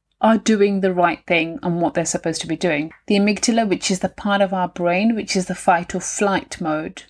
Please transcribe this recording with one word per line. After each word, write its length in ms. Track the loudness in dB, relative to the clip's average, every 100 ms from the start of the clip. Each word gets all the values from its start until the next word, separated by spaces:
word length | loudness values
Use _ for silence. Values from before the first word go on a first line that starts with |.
| _ 0
are 160 | 2 4
doing 440 | 4 4 4 2
the 120 | 0
right 320 | 2 0 0 0
thing 320 | 0 0 -4
and 180 | -4 0
what 140 | 0
they're 100 | 0
supposed 360 | -2 -2 -4 -4
to 80 | -4
be 80 | -2
doing. 360 | 0 0 -4 -6 0
The 100 | 2
amygdala, 500 | 2 0 0 2 2
which 240 | 0 -2
is 100 | -2
the 80 | -4
part 340 | -4 -2 2
of 100 | 2
our 160 | 0 -4
brain, 460 | -2 0 2 0
which 220 | 0 -2 -4
is 100 | -4
the 80 |
fight 400 | -2 2 2 2
or 60 | -6
flight 600 | -6 -2 0 -2 -4 -8
mode, 440 | -4 -4 -6 -12 -4